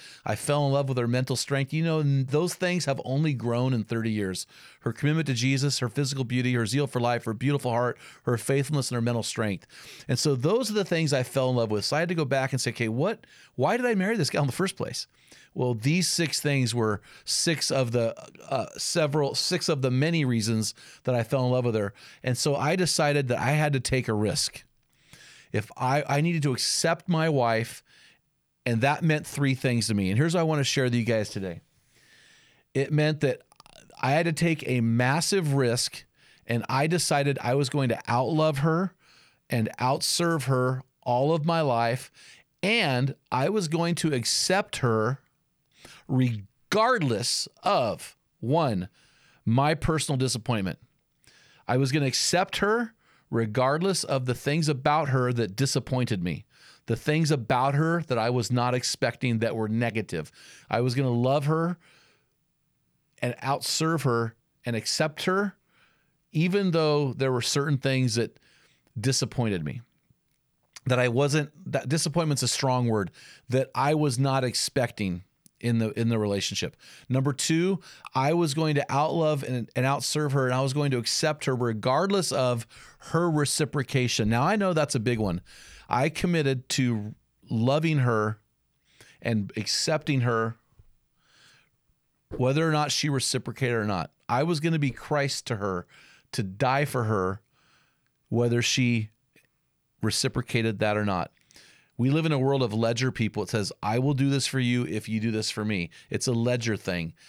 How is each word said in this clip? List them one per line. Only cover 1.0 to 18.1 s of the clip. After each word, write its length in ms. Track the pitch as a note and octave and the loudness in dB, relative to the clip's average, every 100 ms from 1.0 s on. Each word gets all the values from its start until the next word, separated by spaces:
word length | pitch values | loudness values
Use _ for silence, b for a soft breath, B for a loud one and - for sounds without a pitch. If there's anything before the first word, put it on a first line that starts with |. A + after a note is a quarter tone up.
| A#2+ | 0
mental 260 | B2 C3 | 0 0
strength. 380 | B2+ - C#3 C3+ | -2 -2 -2 -2
You 100 | D#3 | -2
know, 160 | E3 D#3 | 0 2
n-, 280 | D3 C#3 C3 | 2 2 2
those 280 | D3 F3 | 0 0
things 300 | - F3+ F3+ | -2 -2 0
have 160 | C#3+ C3+ | -2 -4
only 300 | A2+ C3+ D#3 | -2 0 0
grown 400 | C3 A#2 A#2+ B2+ | 0 -2 0 0
in 80 | B2+ | 0
thirty 300 | G#2 A#2 A2+ | -2 -2 -2
years. 340 | G#2+ G2 F2+ - B B B | -2 -2 -4 -10 B B B
Her 100 | - | -6
commitment 340 | - C#3+ D#3+ D3 | -2 0 2 0
to 80 | |
Jesus, 460 | A#2+ B2+ C3+ C#3+ C3+ | 0 2 2 0 0
her 80 | B2 | -2
physical 340 | - C#3 C3+ | -2 -2 -2
beauty, 320 | A#2+ B2 B2 | -2 0 2
her 120 | B2 A2 | 2 2
zeal 200 | C3 C#3+ | 0 0
for 140 | B2 | 0
life, 240 | A#2+ A#2+ | 0 0
her 100 | - | -2
beautiful 380 | G#2+ C3+ C#3+ B2 | -2 0 0 0
heart, 260 | A#2 B2 - B B | 0 0 -2 B B
her 160 | - A#2 | -2 0
faithfulness, 540 | - C#3 C3+ D3+ B2+ | 2 0 0 -2 -2
and 20 | |
her 80 | B2 | 0
mental 220 | A#2 A#2+ | 0 0
strength. 420 | G#2 - A2 F#2 - B B B B | -2 -2 -2 -2 -8 B B B B
And 100 | B2 | 0
so 160 | D#3 C3+ | 0 2
those 340 | C#3 A3 A3+ | 2 2 0
are 40 | |
the 100 | G#3 | -2
things 280 | F#3+ E3+ D#3+ | 0 0 2
I 120 | C3+ | 0
fell 260 | B2 C#3 C3 | 0 0 2
in 60 | B2+ | 2
love 160 | A2+ | 2
with. 120 | G#2+ | 0
So 120 | - D3 | 0 -2
I 40 | |
had 80 | E3+ | 0
to 40 | |
go 100 | E3+ | -2
back 280 | C#3+ C3+ C3+ | 0 0 0
and 80 | C3 | -2
say, 100 | - | -4
"Okay, 180 | A2+ A2+ | -2 -2
what, 380 | A2+ F3 A3+ - B B B | 0 -2 -4 -10 B B B
why 200 | C#3 A#3 | 0 2
did 100 | B3 | 0
I 100 | G#3+ | 0
marry 200 | F#3 A3+ | 0 0
this 140 | C#3+ | 0
guy 100 | - | 0
in 60 | C#3+ | 0
the 60 | |
first 240 | - F#3 - | 0 -2 -4
place?" 320 | - - - B B B B - | -8 -8 -12 B B B B -4
Well, 180 | B2 | -2
these 340 | A#2 A#2+ E3+ E3+ | 0 0 2 0
six 320 | - E3 - | 0 -2 -2
things 340 | D3 C#3 A#2+ | 0 0 0
were 260 | A#2 A2 G#2 - B | 0 0 -2 -6 B
six 460 | B - - D#3 - | B -2 0 0 0
of 220 | C3+ B2 | 0 0
the, 200 | A#2+ A#2 | 0 -2